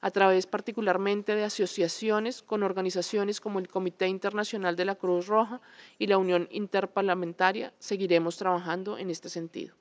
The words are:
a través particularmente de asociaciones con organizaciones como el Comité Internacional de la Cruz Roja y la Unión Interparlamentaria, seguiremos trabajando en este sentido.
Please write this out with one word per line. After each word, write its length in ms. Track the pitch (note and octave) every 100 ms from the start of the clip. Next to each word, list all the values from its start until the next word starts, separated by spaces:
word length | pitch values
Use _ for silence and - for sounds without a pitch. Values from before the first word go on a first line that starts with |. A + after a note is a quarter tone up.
a 100 | G3
través 360 | F#3+ G3 F#3 F#3
particularmente 880 | G#3 G#3 A3+ G#3 F#3 G3 G3+ G3+
de 100 | G#3+
asociaciones 960 | G#3+ G#3 F#3 - E3+ - A3 G#3+ A3 B3+
con 220 | _ G#3+
organizaciones 760 | G3 F#3+ F#3 F3+ F3 G#3+ G3+ G#3
como 200 | A3 G3+
el 100 | F#3
Comité 400 | G3 F#3 F3 F#3+
Internacional 680 | F#3+ G3+ G#3 G#3 A3 F#3 E3+
de 100 | F#3+
la 80 |
Cruz 320 | G3 F#3 F3+ F#3
Roja 340 | G#3+ A3 B3 - - - _
y 80 | G#3
la 100 | G3
Unión 320 | F#3 F3+ F3
Interparlamentaria, 1200 | - G3+ G3 F#3+ - G3 F3+ F3 E3+ F#3 G3+ B3+ _
seguiremos 600 | - G3 F#3+ E3+ E3 E3+
trabajando 580 | F#3+ F3 F3 F3 F#3+ G#3+
en 140 | F#3+
este 180 | E3 F3
sentido. 460 | F3 E3 D#3+ D2+ _